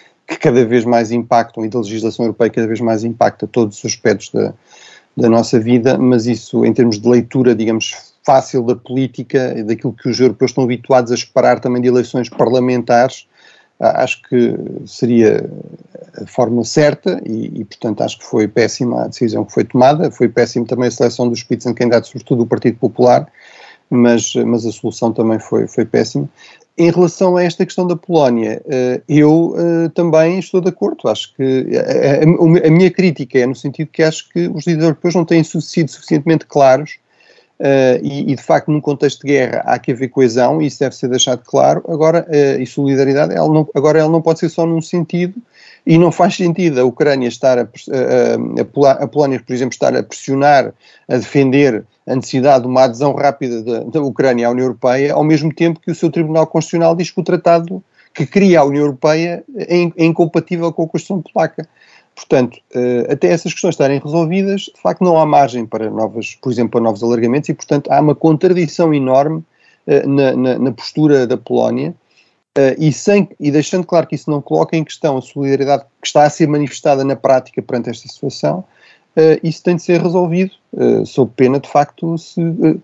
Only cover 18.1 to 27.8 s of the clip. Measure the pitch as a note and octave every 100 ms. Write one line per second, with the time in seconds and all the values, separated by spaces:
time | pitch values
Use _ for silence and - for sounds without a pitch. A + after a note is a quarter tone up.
18.1 | - - A#2 G#2 A2+ A2 - B2 A#2+ A#2
19.1 | - A#2 A2 G#2+ - A#2 C3 B2+ D3+ E3+
20.1 | - A#2+ A2+ A#2 C3 A#2 A#2+ B2 A#2 B2
21.1 | - B2 A#2 - A#2 B2 A#2 A#2+ A#2 -
22.1 | - - B2+ A#2 C#3 B2 A2+ B2 - B2
23.1 | A#2+ D3+ _ - - - - - B2 A#2+
24.1 | A#2 A2 C3 A2+ A#2 A2+ A2 A#2 - A#2
25.1 | A2 A2+ A2 - A2+ A2 - A2+ - A2+
26.1 | C#3+ C#3+ _ - - _ - E3+ E3+ F3+
27.1 | - F#3+ F3+ F3 - F#3+ -